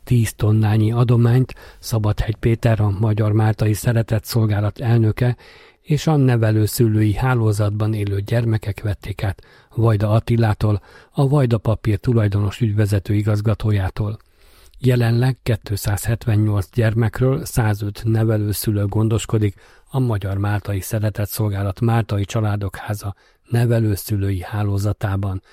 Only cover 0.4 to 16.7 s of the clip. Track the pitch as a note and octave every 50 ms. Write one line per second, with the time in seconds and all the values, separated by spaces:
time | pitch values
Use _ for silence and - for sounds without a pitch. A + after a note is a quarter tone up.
0.4 | - G#2 G#2+ A2 A2 G#2 G#2+ A2 G#2+ A2 A#2 A#2+ B2 A#2 B2 A#2 A#2+ A#2 A#2 B2+
1.4 | B2+ - - - - - - - - - A#2 A2 G#2 G#2+ G2+ - - - A2 -
2.4 | - A#2+ A2+ - - A#2 A2 G2+ G#2+ G#2 G2 F#2 A2+ A2 G#2+ G#2+ A2 G#2+ G#2 A2+
3.4 | A2 A2 G#2+ - A2 G#2+ G#2+ - - B2 A#2 A2+ A2+ - A#2 G#2+ - - - A2+
4.4 | A2 G#2+ G#2 G2+ G#2 G2+ - - B2 A#2 A#2 A#2 A2+ G#2+ G#2 - B2 A#2+ A#2 -
5.4 | - - - - - - _ _ _ - D3+ C3+ - D#3+ D#3 C#3+ C3+ C3 B2 A#2
6.4 | A2 A2 G#2+ A2 G#2+ G2+ - - A#2+ A2 G#2+ A2 A2 G#2+ G2+ - B2 C3 B2+ A#2+
7.4 | A2+ G#2+ G#2 G#2 G#2+ G#2 G#2 G#2 G#2+ G#2+ A2 G#2+ G2+ G2+ G2+ G2+ G2 - A#2 A#2+
8.4 | A#2 A#2 A2 G#2+ - G#2 - - - G#2+ F#2+ - - G#2+ G2 - - G2+ - -
9.4 | - - - - _ _ - - A2 A2+ A2 G2 A2 G#2 G#2+ A2+ - - A#2+ A#2
10.4 | A#2 G#2+ G#2 - - G#2 G#2 G2 - - - - - _ _ - C#3+ C3+ C#3+ D3+
11.4 | C3 A#2+ A#2 G#2+ - A2+ G#2+ - - A2+ G2+ - - B2+ A#2+ A2+ G#2+ G#2 G2 G2+
12.4 | G#2 G2+ - - B2 A2 G#2 G#2+ G#2+ G2 G#2+ G2 - - G#2 G#2+ G#2 A2 G#2+ G#2
13.4 | G#2 A2+ G#2 - - G#2+ G#2 G2+ F#2+ F#2 - - A2 G#2 A2+ - _ _ _ _
14.4 | _ - _ _ - - - - B2+ B2+ B2 A#2+ A#2+ A#2 A#2 A#2+ B2 C3 B2 -
15.4 | _ - A2+ - - - G#2 G2+ - G#2 G2+ F#2+ - - A2+ - - A#2 G#2+ G#2+
16.4 | G#2+ G#2+ G#2 G2+ F#2 -